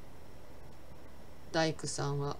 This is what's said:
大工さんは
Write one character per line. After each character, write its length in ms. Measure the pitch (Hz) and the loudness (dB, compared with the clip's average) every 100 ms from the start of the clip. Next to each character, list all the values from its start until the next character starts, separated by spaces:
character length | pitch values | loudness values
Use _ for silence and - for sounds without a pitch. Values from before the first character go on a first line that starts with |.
| - - - - - - - - - - - - - - - | -6 -4 -4 -4 -4 -4 -6 -4 -6 -6 -6 -4 -4 -4 2
大 220 | 165 160 | 6 6
工 140 | 147 - | 4 0
さ 220 | - 143 | 0 2
ん 120 | 143 | 2
は 160 | 143 - | 2 2